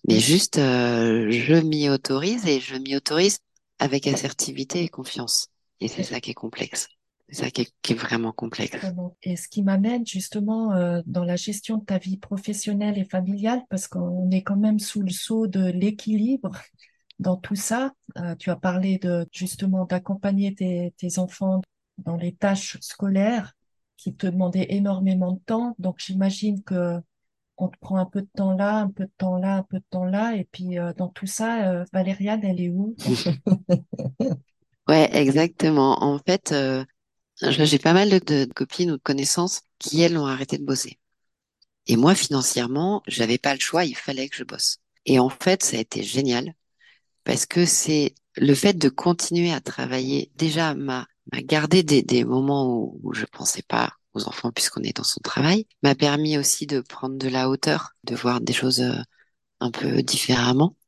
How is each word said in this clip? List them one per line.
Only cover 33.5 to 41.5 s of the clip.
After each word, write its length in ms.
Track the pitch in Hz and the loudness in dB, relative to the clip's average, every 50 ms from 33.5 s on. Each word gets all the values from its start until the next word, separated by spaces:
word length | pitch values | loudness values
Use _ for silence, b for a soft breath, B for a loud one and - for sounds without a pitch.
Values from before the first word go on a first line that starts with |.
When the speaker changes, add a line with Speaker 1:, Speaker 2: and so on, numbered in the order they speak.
| 185 - - - 180 - - _ - - - 131 - _ 240 269 156 - _ _ _ _ _ _ _ _ _ | 2 2 2 0 0 0 0 _ -10 -6 -6 -8 -4 _ -2 -2 -2 -4 _ _ _ _ _ _ _ _ _
Speaker 1:
Ouais, 200 | - 151 160 143 - - | 4 6 6 6 6 4
exactement. 880 | - 147 135 135 151 165 175 165 - - 160 156 143 135 135 - - - | 4 4 6 6 4 4 2 0 0 2 4 6 6 6 4 4 2 2
En 140 | 143 143 143 | 0 0 0
fait, 320 | _ - 180 190 _ - | _ 0 0 0 _ -2
euh, 320 | 156 143 135 131 131 131 131 _ _ _ _ _ _ _ _ _ _ - | 0 0 0 0 -2 -2 -4 _ _ _ _ _ _ _ _ _ _ -4
je, 220 | 135 139 131 143 151 | -2 0 2 4 4
j'ai 140 | 156 151 139 | 4 4 4
pas 140 | - 160 170 | 4 6 6
mal 160 | 190 202 208 | 6 6 6
de, 100 | 196 185 | 6 4
de 340 | - - 151 139 135 120 - | 4 2 2 2 2 0 -2
copines 380 | - 135 - - - 175 175 | -6 -6 -6 -2 -2 0 0
ou 60 | 151 | 0
de 40 | 131 | -2
connaissances 600 | _ - 139 139 139 - - 175 175 190 - - _ _ _ _ | _ -2 -2 0 0 0 0 0 0 -2 -2 -8 _ _ _ _
qui, 220 | - 151 143 156 | -10 -2 2 4
elles, 160 | 170 170 170 | 4 4 4
ont 80 | 160 147 | 0 0
arrêté 320 | 135 131 131 139 - - | -2 -2 -4 -4 -6 -6
de 80 | 143 143 | -6 -2
bosser. 340 | 139 135 127 - - - _ _ _ _ _ _ _ _ _ _ _ | -2 -2 -2 -4 -8 -10 _ _ _ _ _ _ _ _ _ _ _